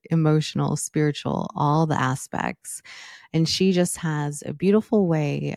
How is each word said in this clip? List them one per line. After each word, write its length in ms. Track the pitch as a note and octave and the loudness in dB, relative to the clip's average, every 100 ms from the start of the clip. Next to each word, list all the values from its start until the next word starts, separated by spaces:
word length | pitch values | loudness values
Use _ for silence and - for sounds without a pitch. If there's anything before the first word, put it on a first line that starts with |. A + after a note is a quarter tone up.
| - | -2
emotional, 640 | E3 D#3 D#3 D3+ - C#3+ D3 | 2 4 2 0 -2 -2 -2
spiritual, 760 | - D#3 D3+ D3 - - - - | -4 0 0 -2 -4 -2 -4 -2
all 300 | D3 D3+ D#3+ | 2 2 2
the 160 | - | 2
aspects. 800 | C3 C3 - - - - - - - - - - - | 0 -2 -6 -6 -4 -6 -14 -16 -16 -20 -20 -20 -6
And 160 | D#3+ D#3+ | 0 0
she 240 | - F#3+ | 2 2
just 260 | F3+ F3+ - | 4 2 0
has 440 | D#3+ D3+ D3 D3 | -4 -2 -4 -6
a 100 | - | -10
beautiful 520 | D3+ F3+ G#3 G#3+ G#3+ F#3 | -2 2 2 4 2 4
way 480 | D#3+ D3 C#3+ D3 | 2 0 -2 -4